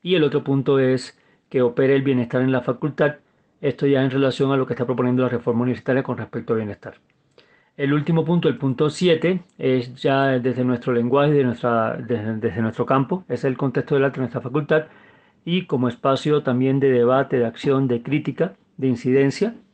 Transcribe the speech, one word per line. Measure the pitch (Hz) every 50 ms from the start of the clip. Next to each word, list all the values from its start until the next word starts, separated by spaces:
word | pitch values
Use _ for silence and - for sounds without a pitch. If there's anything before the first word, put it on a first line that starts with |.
Y | - 175 185
el | 170 151
otro | 143 147 143
punto | 139 139 139 139 127 147 139 135
es | 131 127 131 127 - - - _ _ _ _ _ _ _
que | - 135
opere | 127 120 120 - 135 131 139
el | 139
bienestar | 135 139 131 123 120 117 - 127
en | 127 131
la | 131 127
facultad. | 123 - 123 - - 147 131 - 156 143 147 - _ _ _ _ _ _ _ _
Esto | - 139 120 - 151
ya | 143 139 131
en | 135 135
relación | 127 139 135 135 123 - 139 135
a | 139
lo | 135 131
que | 131
está | 120 - 123
proponiendo | 123 127 120 127 123 127 127
la | 127 123
reforma | 123 117 - 123 120 117
universitaria | 123 127 120 104 _ - 127 131
con | 131 - 120
respecto | 113 110 - - 117 - - 117
al | 113
bienestar. | 110 101 98 _ - 107 - _ _ _ _ _ _ _ _ - _ _ _ _ _ _ _
El | - 143 139
último | 143 151 147 - 165 165 156
punto, | 160 175 170 170 156
el | 127
punto | - 139 135 127 - 156 151
siete, | 147 - 180 180 160 160 - 170 190 180 - _ _ -
es | - 131 131 127 120 127 123
ya | - - 147 135 135 139 135 131 123
desde | 120 131 120 127 123
nuestro | 127 127 120 - 135 123
lenguaje, | 120 117 123 127 139 143 147
de | 151 143 135
nuestra, | 123 113 - - 120 117 113 110 - - -
desde, | 123 110 123 110 104 110 113
desde | 110 107 110 87 120
nuestro | 113 110 110 - 120
campo, | - 131 135 139 - 185 185 185 -
es | 127 120 -
el | 139 131 -
contexto | 143 135 117 147 123 - 151
del | 143 139
arte | 139 120
en | 135
nuestra | 131 123 - 123
facultad | 110 123 123 156 147 - 156 156 151 - - - - - _ _ _ _ _ _ _
y | 170 175 185 175
como | - 151 127 127 120
espacio | 117 - - 139 135 127 - 151 151 147
también | 147 139 123 123 131 135 135 139
de | 131 139
debate, | 127 120 120 120 127 135 143 131 - 127
de | 120
acción, | 113 113 - - 143 135 135 139 127
de | 120 117
crítica, | 120 - 139 151 151 147 127 - 160 190 190 _ _ _ _ -
de | 135
incidencia | 131 123 117 - 127 127 135 139 139 131 - 208 226 233 - - _